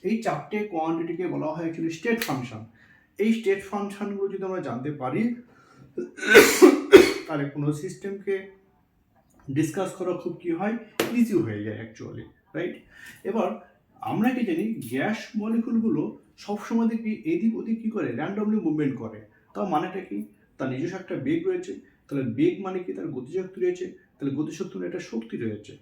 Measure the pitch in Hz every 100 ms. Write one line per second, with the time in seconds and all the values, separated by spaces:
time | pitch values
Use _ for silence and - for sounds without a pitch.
0 | 185 226 196 147 - 214 208 165 160 165
1 | 170 165 175 139 151 160 165 - 165 -
2 | 233 226 - 131 120 110 110 _ - -
3 | _ - 220 226 190 196 - 208 202 -
4 | 202 196 196 190 190 185 143 117 139 139
5 | 127 165 233 240 - - - - - -
6 | - - 1077 1077 - - - - - -
7 | - - - 151 143 151 147 147 190 -
8 | 196 196 - 190 196 - _ _ _ _
9 | _ _ _ _ - 139 147 - 180 -
10 | 180 175 180 - 175 165 202 233 - -
11 | - 240 226 185 110 104 107 107 113 -
12 | 113 113 110 _ _ 151 180 - - -
13 | - - 185 220 196 220 - _ _ -
14 | - 170 240 254 208 160 220 226 - 127
15 | 180 220 - 214 214 233 240 226 220 151
16 | 208 - - _ - 202 - 226 226 226
17 | 220 - 156 175 226 - 220 226 220 208
18 | 139 120 165 202 208 214 165 151 139 120
19 | 113 104 - _ _ 202 202 151 180 190
20 | - - 214 - _ _ 127 127 170 185
21 | - 160 127 170 185 180 - - - _
22 | _ 139 120 110 170 180 190 185 180 190
23 | 165 123 123 180 185 - 180 180 185 -
24 | _ _ 139 143 151 - 185 - 175 180
25 | - 226 - 175 113 104 - -